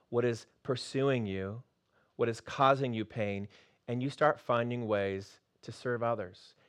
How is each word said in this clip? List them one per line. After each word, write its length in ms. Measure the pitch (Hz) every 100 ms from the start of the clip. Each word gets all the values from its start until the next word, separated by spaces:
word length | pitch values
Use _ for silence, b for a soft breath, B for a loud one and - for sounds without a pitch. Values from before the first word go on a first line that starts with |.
| b
what 140 | 120
is 220 | 120 113 - _
pursuing 640 | - 123 - 139 139 127 104
you, 360 | 95 98 113 - _ _ _ _ -
what 120 | 117
is 120 | 113
causing 520 | - - 135 135 131
you 120 | 110
pain, 440 | 104 120 101 98 101 b b b -
and 120 | 120
you 100 | 135
start 280 | - 151 147
finding 460 | - 120 120 120 110
ways 540 | 101 98 98 98 - _ _
to 100 | -
serve 320 | - 127 117
others. 500 | 117 110 92 92 - _